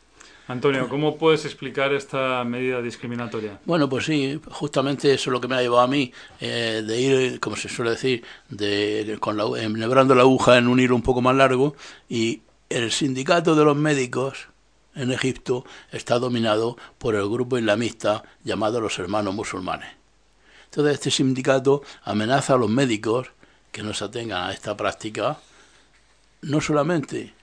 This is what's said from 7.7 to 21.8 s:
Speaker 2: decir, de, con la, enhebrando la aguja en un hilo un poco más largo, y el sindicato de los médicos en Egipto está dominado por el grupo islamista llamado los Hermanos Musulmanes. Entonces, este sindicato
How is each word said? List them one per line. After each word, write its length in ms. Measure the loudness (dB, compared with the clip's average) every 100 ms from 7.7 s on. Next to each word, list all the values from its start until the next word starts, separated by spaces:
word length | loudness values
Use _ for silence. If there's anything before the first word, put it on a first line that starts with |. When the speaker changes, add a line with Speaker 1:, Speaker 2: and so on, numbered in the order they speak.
| -4 -2
Speaker 2:
decir, 320 | 0 -2 -2 -6 -20 -16
de, 680 | -6 -2 0 0 -2 -4 -4
con 180 | -4 -2
la, 80 | -2 -2
enhebrando 540 | -4 -2 2 4 6 8
la 60 |
aguja 360 | 8 8 8 6
en 100 | 6
un 120 | 4
hilo 160 | 4 2
un 80 |
poco 180 | 2 2
más 140 | 2 4
largo, 400 | 4 4 0 -2 -20 -20 -8
y 320 | -2 -2 -2 _ _ -8
el 220 | -4 -2
sindicato 640 | 0 -2 -2 0 2 4 4
de 80 |
los 120 | 4 4
médicos 720 | 0 0 -2 -4 -6 -8 -20 _ _ _ _ -6
en 160 | -4
Egipto 540 | -2 -2 -4 -4 -4 -6 -20 -14
está 260 | -12 0 0
dominado 580 | 2 0 2 2 0 -6 -18 -8
por 160 | -2 0
el 120 | -2
grupo 280 | -2 -2 0
islamista 640 | 2 0 0 -2 -2 -2 -6 _
llamado 380 | -6 -2 -2 -2
los 160 | -4 -6
Hermanos 380 | -4 -2 -2 -4
Musulmanes. 540 | -8 -8 -8 -8 -12 -20 _ _ _ _ _ -20 -10
Entonces, 300 | 0 0 0
este 160 | -2
sindicato 720 | 0 0 0 2 2 4 0